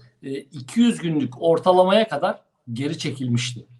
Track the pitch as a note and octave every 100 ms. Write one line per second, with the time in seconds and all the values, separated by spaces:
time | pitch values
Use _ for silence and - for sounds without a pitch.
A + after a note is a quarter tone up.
0 | _ _ C#3 C3+ - C#3+ B2+ A3+ A#3+ -
1 | E3+ D#3 B2 - E3 E3 F#3 F3+ F#3 F#3+
2 | G#3+ D3 F3+ - _ _ - A#2 C#3+ D#3+
3 | D#3 A#2+ B2+ A#2+ - - - _